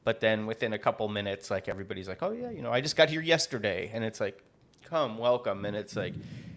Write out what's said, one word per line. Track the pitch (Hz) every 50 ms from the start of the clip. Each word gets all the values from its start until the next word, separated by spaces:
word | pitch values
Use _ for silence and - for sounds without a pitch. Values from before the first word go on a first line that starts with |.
| -
But | 113 113 -
then | 110 110 110 107 107
within | 110 110 - 127 113 107
a | 104
couple | - 120 113 - 110 104
minutes, | 104 101 101 101 98 - - -
like, | 101 95 - 104
everybody's | 98 98 95 95 101 95 92 95
like, | 92 -
"Oh, | 165 196
yeah, | 226 240 247 240
you | 226 151
know, | 127 117
I | 117 127
just | 139 151 - -
got | 160 151
here | 156 160
yesterday." | 160 160 160 160 - - 143 113 104 104 90 90 - 98 113
And | 117 113
it's | 110 - -
like, | 110 98 - - - _ _ _ _ _ _ _ -
"Come, | - 165 160 143 117 110 113
welcome." | 117 123 123 123 - 110 98 98 101
And | 104 104
it's | 107 98 - -
like, | 110 92 92 - - - - - - - - -